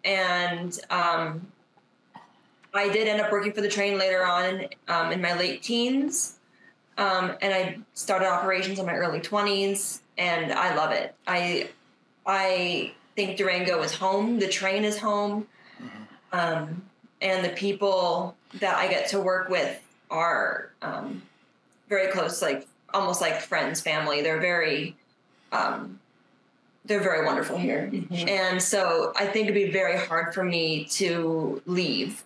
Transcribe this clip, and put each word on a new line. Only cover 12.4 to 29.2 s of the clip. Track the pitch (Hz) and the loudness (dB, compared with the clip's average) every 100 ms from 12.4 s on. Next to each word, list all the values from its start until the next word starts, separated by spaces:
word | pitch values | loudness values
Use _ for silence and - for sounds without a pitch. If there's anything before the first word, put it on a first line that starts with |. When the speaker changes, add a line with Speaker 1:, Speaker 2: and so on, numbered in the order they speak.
| 190 185 180 160 - - _ - | 2 2 0 -2 -4 -12 _ -4
Speaker 1:
think | 190 - | -4 0
Durango | 196 180 180 170 | 0 2 2 0
is | 151 | 0
home. | - 190 202 220 233 | 0 2 2 2 2
The | 190 | 2
train | - 190 196 214 | 0 0 2 2
is | 208 | 0
home. | 214 208 208 214 208 - - - | 0 2 2 -2 -6 -16 -20 -18
Speaker 2:
Mm-hmm. | 254 220 214 - _ | -16 -16 -18 -20 _
Speaker 1:
Um, | 180 170 160 151 170 - _ - _ | 0 0 0 -4 -10 -12 _ -20 _
and | 190 185 175 | -2 0 0
the | |
people | - 196 196 202 185 175 175 180 - _ - | -2 -2 0 2 2 2 0 -2 -8 _ -4
that | 190 - | 0 2
I | 185 | 2
get | 180 - | 0 0
to | 196 | 0
work | 185 185 185 | 2 0 0
with | 175 131 - - _ _ | 0 0 -4 -14 _ _
are, | 160 170 147 - - - _ | 0 2 2 0 -2 -8 _
um, | 156 - 269 185 - _ _ _ _ _ _ | -8 -6 -8 -10 -14 _ _ _ _ _ _
very | 202 190 | 2 2
close, | 190 160 - | 2 -2 0
like, | 165 135 - _ - | 0 -2 -6 _ -4
almost | 196 190 175 | 0 0 2
like | 165 160 | 0 0
friends, | - 156 175 160 | -2 -2 0 -2
family. | 165 156 151 147 | -2 0 0 0
They're | 151 160 | 2 2
very, | 180 175 156 143 160 - _ _ _ _ _ | 2 2 2 0 -4 -10 _ _ _ _ _
um, | - - - - 190 _ _ _ _ _ _ _ _ - | -2 -2 -4 -10 -16 _ _ _ _ _ _ _ _ -2
they're | 202 | 0
very | 180 160 156 | 2 2 2
wonderful | - - 180 | 0 -2 -2
here. | - - 196 | 0 -2 -2
Speaker 3:
Mm-hmm. | 202 175 175 170 | -4 -4 -2 0
Speaker 1:
And | 196 185 185 | 2 2 2
so | 180 202 180 165 - | 2 2 2 2 2
I | - | 0